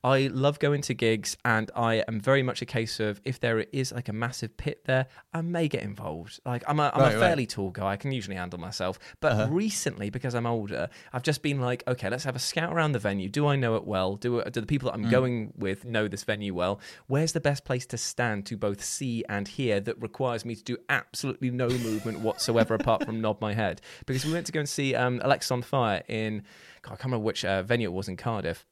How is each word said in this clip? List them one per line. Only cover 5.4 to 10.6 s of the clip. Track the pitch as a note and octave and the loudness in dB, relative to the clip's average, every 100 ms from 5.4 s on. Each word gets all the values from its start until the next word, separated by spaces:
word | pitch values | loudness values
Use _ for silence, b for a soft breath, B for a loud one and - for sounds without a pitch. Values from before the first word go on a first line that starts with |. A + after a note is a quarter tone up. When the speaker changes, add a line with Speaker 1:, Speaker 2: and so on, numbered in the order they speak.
| E3 E3+ D#3 | -2 0 0
Speaker 1:
get | - | 0
involved. | G#2 G2 D#2 D#2+ E2+ - - | -4 -8 -8 -8 -10 -12 -6
Like, | A#2+ - | -4 0
I'm | D3+ | 2
a, | D3 | 4
I'm | - | 6
Speaker 2:
Right, | C3 | 6
Speaker 1:
a | A2 | 8
Speaker 2:
right. | |
Speaker 1:
fairly | A2 - A#2 | 6 4 0
tall | - F#2+ | -2 -4
guy. | F2+ G2 | -2 -2
I | G2+ | -2
can | C#3 | -2
usually | C3 G2 F#2+ | -4 -4 -6
handle | F2+ F2 | -6 -8
myself. | E2+ - F#2 F2+ B - | -8 -4 -4 -4 B -2
But | D#3 | 2
Speaker 2:
Uh-huh. | G#2+ A2 | 4 4
Speaker 1:
recently, | E3 G#3+ G3+ - G2 G2+ | 2 0 -2 -4 -4 -6
because | B2 C3 A#2+ | -4 -2 -2
I'm | A#2 | 0
older, | A#2 | -2